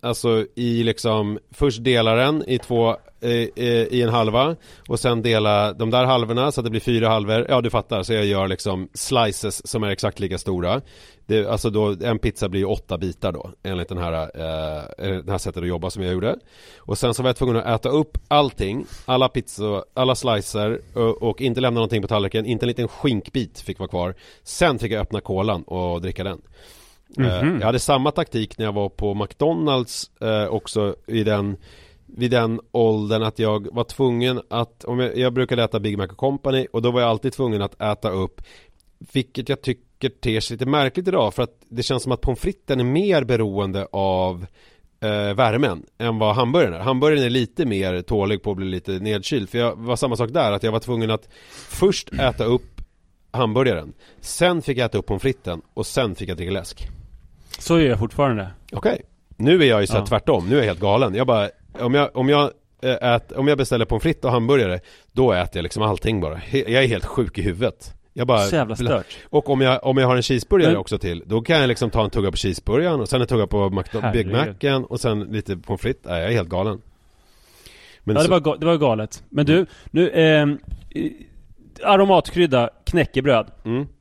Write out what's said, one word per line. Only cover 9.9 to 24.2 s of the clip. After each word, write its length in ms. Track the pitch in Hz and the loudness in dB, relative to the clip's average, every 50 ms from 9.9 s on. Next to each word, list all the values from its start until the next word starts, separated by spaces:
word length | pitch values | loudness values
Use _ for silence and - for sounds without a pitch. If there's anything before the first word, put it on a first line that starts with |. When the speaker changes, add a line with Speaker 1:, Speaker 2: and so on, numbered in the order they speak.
| 98 - - 104 - - | -4 -2 -4 -4 -4 -4
Speaker 1:
lika 180 | 101 92 92 | -6 -6 -6
stora. 440 | 87 - - 95 90 87 87 104 135 139 - - - - - - _ _ | -6 -4 -4 -4 -2 0 -2 -2 -2 -4 -10 -20 -20 -20 -20 -20 _ _
Det, 200 | - 104 110 101 | 0 0 0 2
alltså 220 | 98 113 104 - 113 | 2 -2 -2 -2 0
då, 260 | 101 107 107 104 101 90 78 | 0 2 0 0 -2 -2 -2
en 160 | 120 113 104 | -2 -2 0
pizza 300 | - 120 98 - 110 98 | -2 -4 -4 -2 -6 -4
blir 100 | 87 98 | -2 -2
ju 40 | 95 | 0
åtta 320 | 95 104 92 - - 92 | -2 -2 -4 -4 -8 -8
bitar 340 | 85 98 92 85 _ - 98 | -6 -6 -6 -8 _ -6 -6
då, 200 | 87 76 - 95 - _ _ | -6 -6 -12 -14 -18 _ _
enligt 260 | 98 95 90 87 - | -8 -6 -6 -6 -6
den 80 | 95 | -6
här, 160 | 87 87 85 82 | -6 -4 -4 -4
eh, 1040 | 80 78 78 - - 80 80 80 80 78 78 78 76 - - - - - 98 95 92 73 | -4 -6 -8 -10 -10 -8 -6 -6 -6 -6 -6 -8 -8 -10 -12 -12 -8 -6 -6 -6 -6 -4
det 80 | 85 | -6
här 60 | 98 | -6
sättet 240 | 90 - 90 82 92 85 | -6 -6 -6 -8 -6 -4
att 40 | 90 | -4
jobba 200 | 90 85 82 92 | -4 -4 -4 -6
som 140 | - 98 95 | -6 -4 -4
jag 100 | 90 92 | -2 -2
gjorde. 220 | 92 92 117 - - _ _ _ - - - - | -2 -2 -2 -4 -4 _ _ _ -20 -20 -20 -20
Och 200 | - - - 101 | -12 -6 -6 -4
sen 160 | - - 123 117 | -2 -2 -2 -2
så 100 | - 127 | 0 0
var 60 | 127 | -2
jag 60 | 120 | 0
tvungen 200 | - 139 123 117 | 0 0 0 0
att 100 | 113 - - 117 110 | -2 0 0 -2 -2
äta 100 | - 120 | 0 0
upp 280 | 135 151 156 - _ - - | 0 0 0 0 _ -10 -4
allting, 580 | _ 143 147 147 131 - - 107 95 104 135 - - - - - | _ 2 2 2 2 -2 -4 -4 -4 -4 -6 -8 -10 -14 -16 -4
alla 240 | - 127 123 131 123 | -2 2 2 2 2
pizzor, 540 | - 131 110 - - - 101 107 101 98 - _ _ | 0 -4 -8 -8 -10 -6 -4 -4 -4 -4 -6 _ _
alla 220 | - 127 127 127 | 0 0 0 0
slicer, 680 | - - 127 113 104 101 - - 107 104 107 117 - - - - | 0 0 -2 -2 -2 -2 -4 -4 -2 -2 -2 -2 -4 -8 -10 -4
och, 300 | 120 117 113 113 - - | 0 0 0 0 0 -2
och 180 | 117 104 - | -2 -2 0
inte 200 | 131 131 117 127 | -2 -2 0 2
lämna 140 | 127 127 117 117 | 0 0 2 2
någonting 220 | 113 107 117 107 | 0 0 0 -2
på 60 | 98 | -2
tallriken, 380 | 98 113 104 98 95 - 110 110 | 0 0 0 0 0 -2 -4 -2
inte 200 | 110 120 104 - | -2 -2 -2 0
en 20 | |
liten 200 | 120 117 - 120 | -2 -2 -2 -4
skinkbit 720 | 110 - - - 143 123 101 - - _ 127 117 87 - - | -6 -6 -2 -2 0 0 0 -4 -4 _ -4 -4 -4 -8 -14
fick 200 | - - 95 - | -12 -12 -8 -8
vara 100 | 95 90 | -8 -6
kvar. 260 | - 90 87 90 95 - | -4 -4 -4 -4 -6 -10